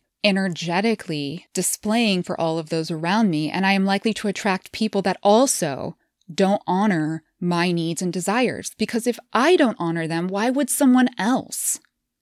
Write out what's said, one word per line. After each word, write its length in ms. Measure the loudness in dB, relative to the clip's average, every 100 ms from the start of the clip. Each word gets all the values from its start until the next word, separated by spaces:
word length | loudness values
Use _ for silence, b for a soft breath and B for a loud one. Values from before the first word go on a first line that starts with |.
| _ _
energetically 1200 | 0 2 -2 -4 -4 0 0 -2 -4 -6 -6 -8 _
displaying 720 | -4 -4 -4 -2 0 2 0
for 180 | -2 -2
all 200 | -2 -2
of 100 | -4
those 220 | -4 -4
around 360 | -4 0 2 2
me. 200 | 2 -2
And 160 | 0
I 80 | 2
am 120 | 2
likely 280 | 2 0 -2
to 140 | -2 -4
attract 440 | -2 -2 -4 -6
people 300 | -4 -2 0
that 160 | -2 0
also 760 | 4 4 4 0 -4 -6 -8 -12 _ _ -8
don't 280 | 0 2 2 0
honor 560 | 2 2 2 -2 -4 _ -6
my 320 | -2 0 0
needs 320 | 0 -2 -2
and 100 | -4
desires. 580 | -4 -2 0 0 -4 -8 -6
Because 300 | -4 -2 -2
if 100 | -4 -2
I 220 | 0 4
don't 220 | 4 4 0
honor 280 | -4 -2 -2
them, 200 | -4 -2
why 240 | -2 0
would 180 | 0 0
someone 400 | 2 4 6 4 0
else? 640 | 0 0 -4 -8 -6 -6 _ _ _ _